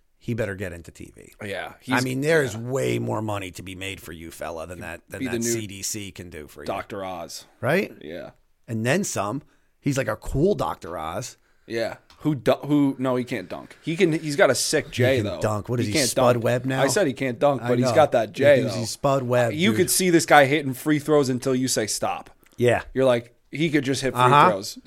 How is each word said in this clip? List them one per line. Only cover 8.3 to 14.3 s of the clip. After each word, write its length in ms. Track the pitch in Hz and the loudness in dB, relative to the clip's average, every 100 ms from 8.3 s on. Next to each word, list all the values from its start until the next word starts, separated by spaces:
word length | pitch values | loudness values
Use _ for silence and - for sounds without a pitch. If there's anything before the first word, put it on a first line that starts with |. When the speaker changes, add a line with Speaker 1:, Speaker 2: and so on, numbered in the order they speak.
| _ _ _ - | _ _ _ -8
Speaker 1:
And 180 | 110 | -4
then 200 | 117 175 | 0 0
some. 380 | 196 107 101 139 - _ _ _ | 0 -4 -4 -6 -10 _ _ _
He's 180 | 147 135 | -4 -2
like 120 | 110 | -4
a 80 | 110 | -6
cool 400 | - 135 185 143 | -4 0 2 2
Doctor 420 | 85 - 85 85 | -2 -6 -10 -10
Oz. 380 | 80 95 120 - _ _ - | -8 -8 -10 -16 _ _ -8
Speaker 2:
Yeah. 300 | 113 107 - _ - | -6 -6 -8 _ -6
Who 140 | 156 | -4
du-, 200 | 139 127 | 0 0
who? 420 | 127 143 147 139 123 | 0 2 4 4 0
No, 160 | 131 | -2
he 80 | 127 | -2
can't 260 | 120 113 85 | -2 -6 -8
dunk. 280 | 71 64 - | -12 -14 -12
He 120 | 147 | -6
can. 160 | 165 175 | 0 2
He's 200 | 160 156 | 2 -2